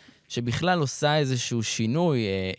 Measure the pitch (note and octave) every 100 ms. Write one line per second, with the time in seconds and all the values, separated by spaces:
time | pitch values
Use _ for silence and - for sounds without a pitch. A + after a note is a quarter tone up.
0 | - - - - A#2+ - E3+ F3+ C#3 -
1 | D3 D3+ C3+ B2 - A#2+ G#2+ - A2+ D3
2 | F3 C3 G#2+ F#2+ F#2+